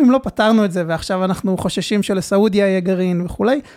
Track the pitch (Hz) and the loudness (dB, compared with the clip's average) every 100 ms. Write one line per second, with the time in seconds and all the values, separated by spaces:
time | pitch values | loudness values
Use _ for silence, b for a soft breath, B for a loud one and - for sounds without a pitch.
0 | 254 247 190 - 220 226 202 180 165 160 | 4 4 0 0 2 4 2 -2 -4 -4
1 | - 185 185 185 190 185 180 - - 208 | -4 -2 -2 -2 -2 -2 -2 -4 -2 -2
2 | 196 190 - 196 214 202 196 190 180 185 | 0 -4 0 2 2 2 2 0 0 0
3 | 185 175 175 - 208 285 - | 0 -2 -4 -2 0 0 -4